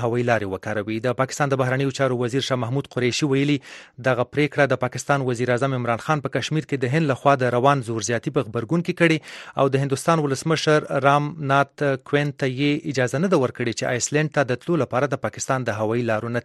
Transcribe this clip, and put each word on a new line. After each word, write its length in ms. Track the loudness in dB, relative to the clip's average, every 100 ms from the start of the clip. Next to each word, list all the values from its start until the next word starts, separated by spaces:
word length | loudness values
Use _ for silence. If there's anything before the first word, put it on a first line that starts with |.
هوایي 220 | -2 0 2
لارې 240 | 0 0
وکاروي. 480 | -6 -4 -4 -4 -4 -2
د 100 | -2
پاکستان 320 | -2 0 0
د 40 | 2
بهرنیو 280 | 0 0 -2 0
چارو 200 | 0 0
وزیر 260 | 0 -2 -2
شاه 140 | -2
محمود 260 | -2 -4 -4
قریشي 340 | -2 0 0 0
ویلي، 260 | 2 2 0 -4 -20 -20 -4 0
دغه 200 | 0 0 0
پریکړه 360 | 0 2 2
د 60 | 2
پاکستان 420 | -2 -4 0 0 0
وزیر 220 | 0 0 0
اعظم 200 | 0 0
عمران 260 | -2 -2 0
خان 180 | -2 0
په 80 | -4
کشمیر 320 | -2 -4 -2
کې 160 | -4
د 100 | 0
هند 180 | 0 0
لخوا 200 | 2 4 4
د 100 | 2 4
روان 260 | 4 2 0
زور 160 | -4 -2
زیاتي 240 | -2 -2 -2
په 80 | -2
غبرګون 380 | -6 -2 -2 -2
کې 80 | 2
کړې 160 | 2 2 -4 -18 -8 0
او 100 | 2 2
د 80 |
هندوستان 400 | 0 0 2 2 2
ولسمشر 600 | -2 0 0 2 2 2 0 4
رام 200 | 4 2 -4 2
نات 340 | 2 2 0 -2 -2 0
کویند 260 | 0 0 -2
ته 140 | -4
یې 400 | 0 0 0 -2
اجازه 280 | 0 0 0 2
نه 60 | 2
ده 60 |
ورکړې 300 | 2 0 -4 -2
چې 40 | -2
آیسلینډ 460 | -2 0 0 0 0
ته 100 | 0
د 100 | -2
تلو 160 | -2 -2
لپاره 280 | 0 0 0 -2
د 60 | -4
پاکستان 420 | -6 -4 -2 -2
د 60 | -2
هوایي 260 | 0 0 0
لارو 220 | -2 -2
نه 60 | -6